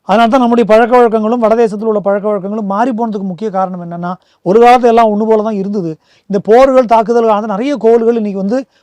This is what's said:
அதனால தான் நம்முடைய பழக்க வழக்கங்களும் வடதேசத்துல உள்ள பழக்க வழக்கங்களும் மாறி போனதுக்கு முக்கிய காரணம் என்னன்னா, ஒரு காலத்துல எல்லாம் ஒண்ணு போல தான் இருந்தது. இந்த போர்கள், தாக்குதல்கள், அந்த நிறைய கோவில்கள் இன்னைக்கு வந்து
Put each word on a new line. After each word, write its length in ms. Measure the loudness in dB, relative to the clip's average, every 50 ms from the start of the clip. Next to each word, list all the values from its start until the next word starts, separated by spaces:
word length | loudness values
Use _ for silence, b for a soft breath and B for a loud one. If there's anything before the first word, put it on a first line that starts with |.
அதனால 280 | _ -2 2 2 2 2
தான் 100 | 2 2
நம்முடைய 260 | 2 2 2 0 2
பழக்க 320 | 4 4 2 4 4 4
வழக்கங்களும் 460 | 4 4 4 2 -2 -2 -2 -2 0 0
வடதேசத்துல 400 | 0 2 2 0 -2 -2 -4 -4
உள்ள 160 | -4 -4 -2
பழக்க 300 | -2 -2 -2 -2 -2 -4
வழக்கங்களும் 360 | -4 -4 -6 -8 -8 -8 -6
மாறி 260 | -6 -2 -2 -2 -2
போனதுக்கு 300 | -2 -4 -6 -6 -6 -8
முக்கிய 280 | -8 -8 -8 -8 -8 -6
காரணம் 420 | -4 -4 -6 -6 -8 -12 -12 -12
என்னன்னா, 220 | -12 -10 -8 -10 -10 -12 _ _ _ _
ஒரு 200 | _ 0 2 4 6
காலத்துல 200 | 6 6 4 4
எல்லாம் 340 | 2 2 4 2 2 0 -2
ஒண்ணு 60 | 0
போல 180 | 0 0 0 0
தான் 120 | -4 -4
இருந்தது. 420 | -6 -6 -6 -6 -6 -6 -6 -10 -12 _ _ _ _ _
இந்த 140 | -6 -6 -4 0
போர்கள், 420 | 2 4 4 4 4 4 2 2
தாக்குதல்கள், 480 | 2 2 0 2 2 0 0 2 2 0
அந்த 140 | 0 -2
நிறைய 280 | -4 -6 -4 -4 -4 -4
கோவில்கள் 380 | 0 2 2 2 2 2 0 0
இன்னைக்கு 240 | 0 -4 -4 -4 -6
வந்து 260 | -4 -4 -4 -4 -6 -8 _ _